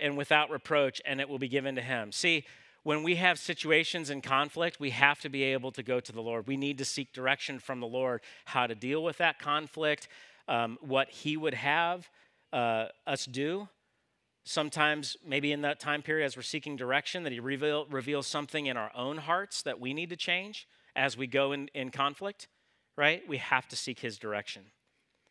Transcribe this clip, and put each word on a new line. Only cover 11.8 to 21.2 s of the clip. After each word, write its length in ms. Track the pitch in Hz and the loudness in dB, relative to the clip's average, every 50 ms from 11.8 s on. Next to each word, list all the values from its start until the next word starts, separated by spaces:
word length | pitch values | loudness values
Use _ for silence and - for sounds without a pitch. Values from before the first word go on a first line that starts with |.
| 170 170 180 180 175 - _ _ _ _ _ _ _ _ - | 2 2 0 -4 -8 -18 _ _ _ _ _ _ _ _ 0
uh, 320 | 127 120 117 113 110 113 - - _ _ | 2 2 4 2 2 0 -4 -8 _ _
us 180 | - 143 131 - | -2 -2 -2 -2
do. 420 | 131 120 131 143 156 175 196 208 185 _ _ _ _ _ _ _ _ _ _ _ _ _ _ _ | -6 -4 -2 -2 -2 -2 -4 -6 -10 _ _ _ _ _ _ _ _ _ _ _ _ _ _ _
Sometimes, 720 | - - 165 151 151 - 160 151 151 151 151 139 123 - - - | -2 0 0 0 0 2 4 4 4 4 0 -2 -8 -8 -10 -6
maybe 260 | 165 135 143 143 147 | -2 -2 0 2 0
in 100 | 147 143 | 0 2
that 180 | 147 143 151 - | 0 -2 -2 -2
time 220 | - 147 147 147 | -2 -2 -2 -2
period, 240 | 139 156 156 156 147 | 0 0 0 2 2
as 120 | 139 - | 0 -2
we're 60 | 127 123 | -6 -8
seeking 320 | - - 151 - 151 143 | -6 -6 -6 -6 -6 -8
direction, 480 | 135 131 123 131 147 - - - 180 170 | -6 -2 2 2 2 2 0 -6 -4 -4
that 80 | 147 | -4
he 80 | 123 117 | -6 -4
reveal, 460 | 117 135 139 131 147 151 147 147 147 | -4 -4 -2 0 0 0 0 0 -2
reveals 400 | 143 143 135 120 135 147 143 135 | -4 -6 -4 -2 -2 -2 -2 -2
something 400 | - - 147 147 - - 156 147 | -2 -4 -4 -4 -2 -4 -2 -2
in 100 | 135 127 | 0 -2
our 140 | 120 107 104 - | -2 -4 -4 -6
own 240 | 123 123 135 151 | -6 -4 -4 -4
hearts 440 | 160 143 156 170 180 202 - - - - | -6 0 0 0 0 0 -4 -8 -6 -4
that 160 | 147 120 - | -4 -6 -4
we 140 | 123 127 139 | -4 -4 -4
need 160 | 156 175 170 | -4 -6 -6
to 60 | 175 | -6
change 520 | - - 180 175 180 190 208 214 - - _ _ _ _ _ _ | -6 0 0 0 0 -2 -8 -12 -14 -16 _ _ _ _ _ _
as 220 | 135 131 139 110 | 0 0 0 0
we 100 | 117 | -4